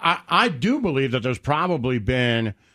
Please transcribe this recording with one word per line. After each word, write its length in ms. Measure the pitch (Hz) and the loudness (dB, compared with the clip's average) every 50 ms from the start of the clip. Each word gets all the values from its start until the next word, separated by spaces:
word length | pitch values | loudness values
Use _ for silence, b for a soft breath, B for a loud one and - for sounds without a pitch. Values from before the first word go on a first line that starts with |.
I, 200 | - 165 175 - - - | 0 0 0 0 -2 0
I 200 | 160 185 226 247 | 2 2 2 2
do 280 | 170 127 120 202 254 311 | 0 -2 0 0 0 0
believe 320 | 254 185 147 131 135 131 117 | 0 -2 0 0 0 0 0
that 100 | 127 107 | -2 -2
there's 160 | 127 127 - | -2 -4 -4
probably 600 | - - 147 151 170 180 180 151 117 127 127 123 | -2 -2 -2 0 0 0 -2 -2 0 -2 -2 -2
been, 540 | 104 98 127 127 123 120 117 117 113 110 101 b b b b | 0 0 0 2 2 2 2 0 0 -2 -6 b b b b